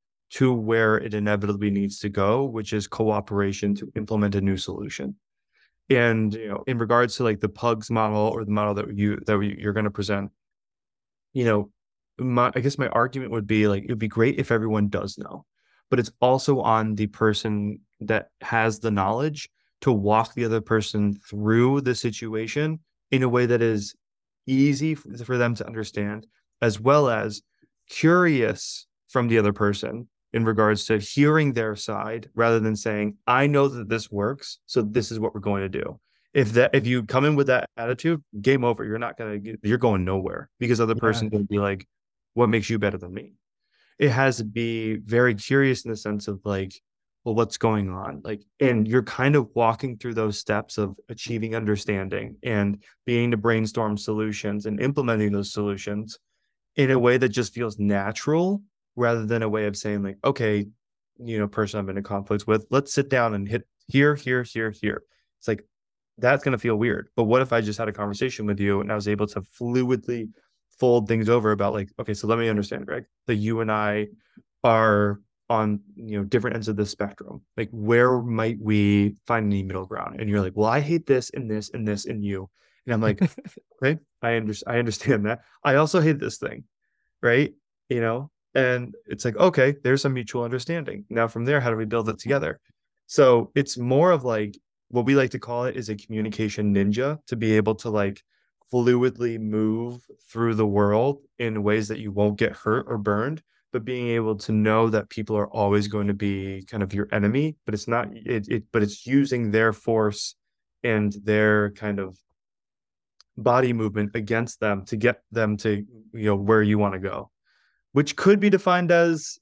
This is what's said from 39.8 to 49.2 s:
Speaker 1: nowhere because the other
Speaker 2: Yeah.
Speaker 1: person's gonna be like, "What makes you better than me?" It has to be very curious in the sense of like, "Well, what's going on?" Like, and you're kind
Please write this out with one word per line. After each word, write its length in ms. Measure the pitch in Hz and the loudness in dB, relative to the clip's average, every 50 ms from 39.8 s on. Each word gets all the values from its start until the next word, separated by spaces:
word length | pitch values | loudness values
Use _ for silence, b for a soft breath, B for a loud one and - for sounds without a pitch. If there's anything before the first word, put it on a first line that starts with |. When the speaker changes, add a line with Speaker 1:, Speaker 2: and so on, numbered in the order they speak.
| 123 117 104 92 90 | 2 2 2 2 0
Speaker 1:
nowhere 460 | 92 95 95 92 - - - - - _ - | 0 -2 -2 -4 -4 -8 -10 -12 -12 _ -4
because 200 | 123 117 120 110 | 0 0 2 2
the 60 | 117 | 2
other 80 | 110 113 | 2 2
Speaker 2:
Yeah. 60 | 113 | 2
Speaker 1:
person's 300 | 117 113 107 117 110 107 | 2 2 2 0 -2 -2
gonna 120 | 110 104 104 | -2 -2 -2
be 140 | 98 104 101 | 0 0 0
like, 280 | 101 98 98 95 - _ _ _ _ _ _ _ _ _ - | 0 0 -2 -4 -8 _ _ _ _ _ _ _ _ _ 0
"What 140 | 117 120 107 | 2 2 4
makes 200 | 113 113 101 - | 2 0 0 -2
you 100 | 113 107 | -2 0
better 180 | 104 101 98 | 0 -2 -2
than 160 | 92 95 90 92 | -4 -10 -12 -12
me?" 220 | 107 - - _ _ _ _ _ _ _ _ _ _ _ _ _ - | -14 -14 -16 _ _ _ _ _ _ _ _ _ _ _ _ _ 0
It 100 | 147 143 | 0 2
has 260 | 113 131 135 135 120 | 4 4 2 2 2
to 60 | 117 110 | -2 -6
be 520 | 107 107 117 117 117 113 113 110 110 110 | -6 -4 -4 -4 -4 -4 -4 -4 -4 -4
very 380 | 107 101 107 113 120 123 123 110 | -6 -4 0 2 4 4 4 2
curious 500 | 101 - - 135 139 139 135 127 - - | 0 -2 0 2 2 2 2 0 -2 -4
in 60 | 117 | -8
the 60 | 110 | -8
sense 300 | 104 - 107 104 104 104 | -8 -6 -6 -6 -6 -6
of 140 | 110 101 95 - | -6 -8 -6 -4
like, 360 | 104 101 95 98 98 - - _ _ _ _ _ _ _ _ - | -4 -4 -4 -4 -6 -10 -16 _ _ _ _ _ _ _ _ -6
"Well, 120 | 117 107 | -2 0
what's 220 | 113 113 107 - | 0 0 0 -2
going 320 | - - 113 110 107 98 95 | 0 0 2 2 2 0 -4
on?" 320 | 90 95 98 - - - - | -6 -8 -10 -10 -12 -12 -10
Like, 200 | - 107 104 _ _ _ - | -10 -12 -12 _ _ _ 0
and 280 | 143 131 120 110 107 | 2 2 4 2 2
you're 160 | 110 120 127 110 | 2 2 0 0
kind 320 | - - - | 0 -2 0